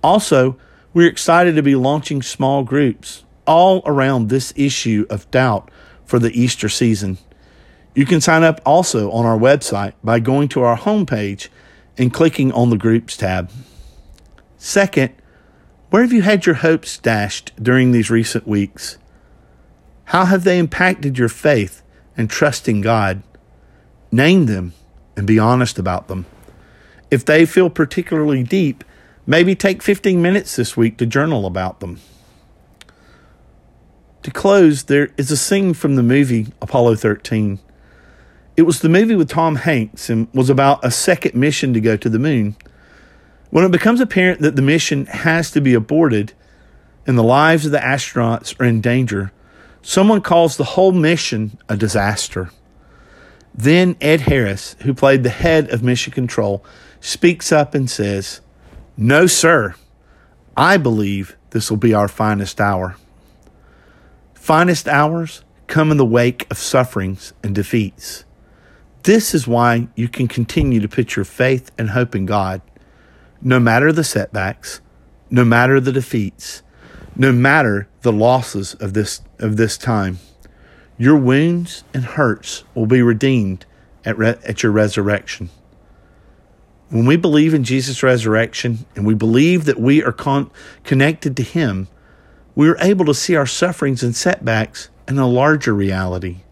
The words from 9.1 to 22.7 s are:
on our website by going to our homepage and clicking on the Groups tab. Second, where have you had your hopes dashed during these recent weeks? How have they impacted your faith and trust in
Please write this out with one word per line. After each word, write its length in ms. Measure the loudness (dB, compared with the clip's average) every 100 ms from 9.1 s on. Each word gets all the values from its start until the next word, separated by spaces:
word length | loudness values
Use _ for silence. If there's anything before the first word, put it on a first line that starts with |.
on 160 | 0 0
our 120 | 2
website 560 | 4 2 0 -6 -6 -8
by 160 | -2 0
going 280 | 0 0 0
to 140 | 0
our 140 | 0 0
homepage 720 | 0 -2 -2 -4 -6 -8 -14 _ _ _ _ -2
and 160 | -2
clicking 400 | 2 0 2 -2
on 180 | 2 0
the 80 | 2
Groups 380 | 2 0 -2 -8
tab. 340 | -4 -4 -6 -14 -20 -20 -20 -20 -20 -20 _ -20 _ _
Second, 560 | -4 0 2 0 -2 -4 _ _ _ _ _ _ _
where 120 | 2
have 100 | 4
you 100 | 2
had 240 | 2 2 2
your 100 | 0
hopes 420 | 2 0 -2 -8
dashed 540 | -4 -2 -4 -8 -16 -8
during 300 | 0 2 4
these 180 | 2 2
recent 360 | 0 0 -6 -2
weeks? 520 | -2 -2 -6 -16 -18 _ _ _ _ _ _ _ _ _ _ -4
How 180 | 0
have 180 | 2 2
they 160 | 2 0
impacted 600 | 0 0 -2 0 -4 -2
your 100 | -2
faith 540 | 0 0 0 -2 -8 _ _ _ -6
and 140 | -6
trust 380 | 0 -2 -2
in 120 | -4